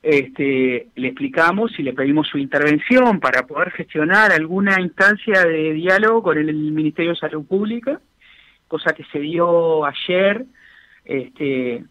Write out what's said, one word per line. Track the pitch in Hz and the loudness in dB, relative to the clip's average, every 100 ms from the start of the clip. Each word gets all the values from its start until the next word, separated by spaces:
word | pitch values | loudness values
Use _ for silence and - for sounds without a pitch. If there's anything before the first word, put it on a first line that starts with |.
este, | 156 143 131 - 139 131 131 123 - | 2 0 0 -4 -2 0 0 -2 -8
le | - 131 | -8 -8
explicamos | 131 139 165 165 190 226 - | -6 -6 0 0 2 -4 -4
y | |
le | 139 | -8
pedimos | 131 135 151 147 | -2 0 0 0
su | 147 | -4
intervención | 135 143 147 151 - 247 247 190 | -2 0 2 0 2 4 4 2
para | 139 127 127 | 0 0 -2
poder | 151 180 | -4 -4
gestionar | - 165 156 156 196 214 | -6 -8 -2 2 4 4
alguna | 165 160 185 202 190 | 2 0 -2 2 0
instancia | 185 - 196 208 - 190 170 | -2 2 2 2 2 2 4
de | 160 156 | 2 0
diálogo | 156 180 190 220 226 | -2 2 4 4 2
con | 185 156 | 2 0
el, | 156 | 0
el | 151 151 | -2 -2
Ministerio | 156 151 151 170 | 0 -2 -2 -2
de | 170 | -2
Salud | 156 156 151 | -6 -8 -4
Pública, | 190 214 233 247 320 _ _ _ _ _ _ _ | -2 -2 -4 -6 -8 _ _ _ _ _ _ _
cosa | 156 170 | -4 -4
que | 156 | -4
se | 151 151 | -8 -8
dio | 147 170 175 170 165 156 143 | -4 0 2 2 2 2 0
ayer, | 131 - 180 196 214 262 _ - - _ _ | -4 -2 0 2 0 -8 _ -20 -20 _ _
este, | - 135 123 - 147 131 123 117 - | -8 -8 -8 -6 -4 -2 -4 -6 -12